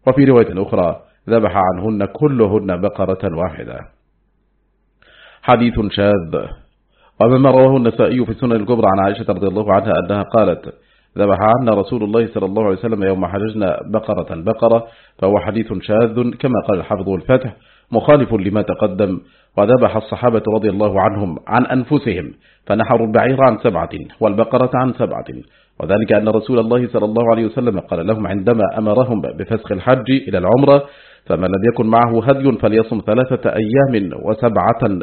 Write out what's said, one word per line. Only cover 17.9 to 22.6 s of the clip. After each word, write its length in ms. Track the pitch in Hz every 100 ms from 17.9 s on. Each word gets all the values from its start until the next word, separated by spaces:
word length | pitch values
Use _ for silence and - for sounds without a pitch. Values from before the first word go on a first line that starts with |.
مخالف 420 | 123 139 147 127
لما 280 | 113 95 104
تقدم. 580 | 95 90 107 92 101 92 - _ _ -
وذبح 380 | 101 127 110 107
الصحابة 480 | - 104 123 113 107 107
رضي 140 | 104
الله 320 | 95 104 95
عنهم 360 | 95 101 101 76 -
عن 180 | 113 127
أنفسهم، 680 | 131 120 147 120 90 76 - _ _